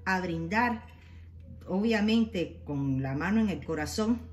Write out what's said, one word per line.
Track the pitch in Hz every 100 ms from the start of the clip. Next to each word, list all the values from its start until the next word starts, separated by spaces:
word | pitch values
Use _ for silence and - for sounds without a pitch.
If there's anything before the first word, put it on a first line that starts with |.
a | - 185
brindar, | 180 165 165 214 240 220 - - - - - - - - -
obviamente | 185 226 214 214 226 220 185 156 -
con | - 143 139 131
la | 135
mano | 139 175 220
en | 214
el | 156
corazón, | 131 160 147 - 214 240 -